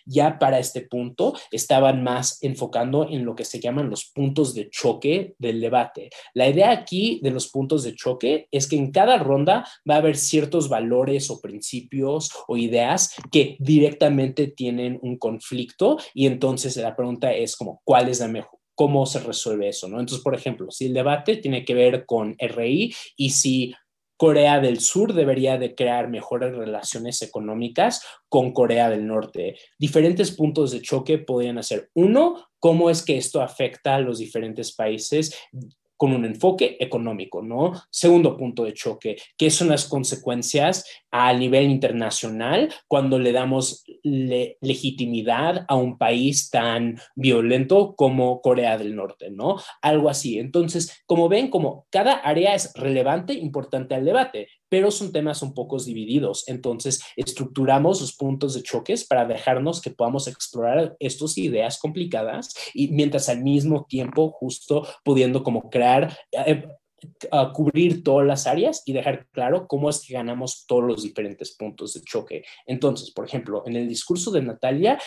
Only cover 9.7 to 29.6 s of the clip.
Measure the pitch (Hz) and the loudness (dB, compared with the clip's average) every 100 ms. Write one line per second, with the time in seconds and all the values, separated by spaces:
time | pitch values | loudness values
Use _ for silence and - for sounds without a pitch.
9.7 | - - 151 156 143 - 156 143 170 139 | -8 0 4 4 2 0 0 0 0 0
10.7 | 117 117 123 131 139 139 120 104 104 - | -2 0 0 2 0 -4 -10 -12 -12 -10
11.7 | 123 127 139 135 151 - - - 120 117 | -10 -8 -4 -2 -2 -4 -8 -6 -2 0
12.7 | 117 120 175 - - - 151 135 - 135 | 2 2 2 -2 -4 2 4 4 0 4
13.7 | 156 147 147 151 139 135 131 139 - 123 | 6 6 6 4 4 0 0 -2 -2 -4
14.7 | 120 123 123 127 123 117 113 - 123 120 | -2 -4 -6 -8 -6 -6 -6 -8 -8 -8
15.7 | - 208 302 - 131 135 127 131 131 131 | 0 2 2 -2 0 2 2 0 -2 -4
16.7 | 123 113 110 123 120 135 110 113 - 101 | -4 -4 -4 -4 -2 0 0 -2 -6 -10
17.7 | - - 127 123 123 117 113 - _ _ | -4 4 4 4 0 -4 -6 -10 _ _
18.7 | - 147 143 131 123 120 107 117 107 101 | 0 2 4 0 -2 -6 -6 -4 -2 -2
19.7 | 101 92 110 123 123 - 127 131 117 123 | -6 -8 -8 -6 -6 -4 -4 -4 -8 -10
20.7 | - 131 127 135 143 143 - 139 127 120 | -8 -4 -2 0 0 0 -2 -2 -4 0
21.7 | 123 123 123 - 117 107 110 120 117 117 | 4 4 4 0 -2 -2 -4 -6 -4 0
22.7 | 151 226 - - - 139 139 131 131 123 | 0 0 -6 -12 -4 0 2 2 2 0
23.7 | - _ _ _ - 160 147 147 147 131 | -6 _ _ _ 2 6 8 6 6 4
24.7 | 117 - - 220 180 139 131 131 131 123 | 2 0 2 2 4 2 2 2 0 -2
25.7 | - 123 120 120 113 - 120 127 123 110 | -2 0 0 -2 -6 -6 -4 -4 -6 -6
26.7 | 107 - 120 117 117 110 - 107 110 120 | -6 -8 -8 -8 -8 -8 -8 -8 -6 -4
27.7 | 120 214 240 - - _ 139 127 127 120 | 0 0 0 -10 -20 _ 2 2 2 2
28.7 | 117 117 107 107 110 107 - 87 - | 4 2 2 -2 -4 -4 -6 -8 -8